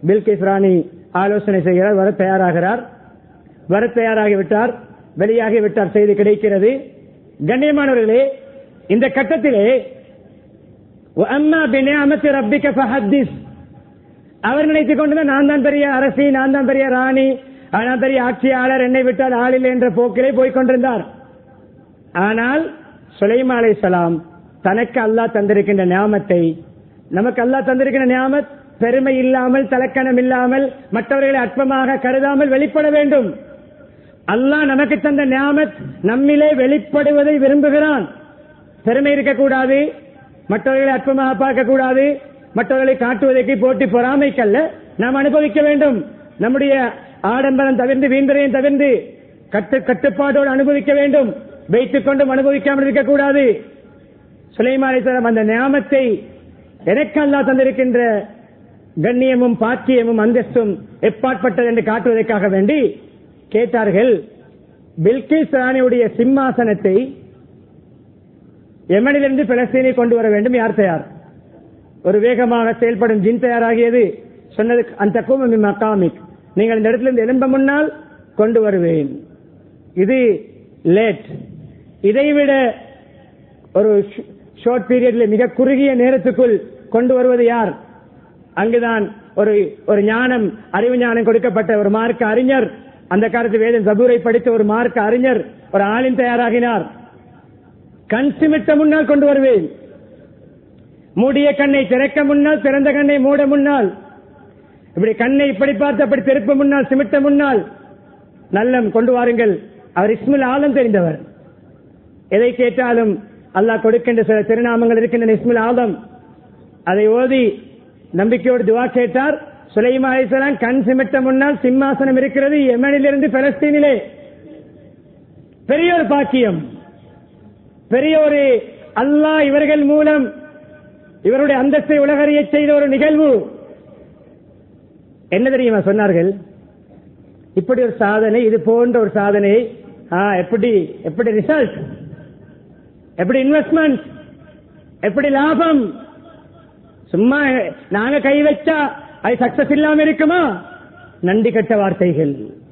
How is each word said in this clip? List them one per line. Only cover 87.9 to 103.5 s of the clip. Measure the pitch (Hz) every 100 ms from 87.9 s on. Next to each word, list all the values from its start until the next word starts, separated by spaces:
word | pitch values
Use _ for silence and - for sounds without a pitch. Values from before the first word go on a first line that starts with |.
| - - - - - -
அங்குதான் | - 214 233 233 220 196 - -
ஒரு, | - 208 208 170 - -
ஒரு | 156
ஞானம், | 208 220 254 247 202 - -
அறிவு | 185 233 247
ஞானம் | 240 233
கொடுக்கப்பட்ட | 220 226 254 202 220 214
ஒரு | 208
மார்க்க | 214 226 233 226
அறிஞர், | 226 254 269 190 - - - -
அந்த | 185 220
காலத்து | 226 233 220
வேதம் | 226 233 202
ஜபூரை | 208 247 233
படித்த | 240 226 240
ஒரு | 226
மார்க்க | 208 214 247 240
அறிஞர், | 208 247 262 226 - - -
ஒரு | 196
ஆலிம் | 196 226 262 233
தயாராகினார். | 240 240 240 240 240 214 - - - - - - - - - - - - -
"கண் | 220 285 -
சிமிட்ட | 311 302 226 302
முன்னால் | 302 311
கொண்டு | 285 285 285
வருவேன், | 277 269 220 156 - - - - - - - - - - - - - -
மூடிய | - 254 277 285
கண்ணை | 285 277 277 262
திறக்க | 254 277 294
முன்னால், | 285 285 294 302
திறந்த | 285 277 277
கண்ணை | 277 285 285
மூட | 262 285
முன்னால், | 285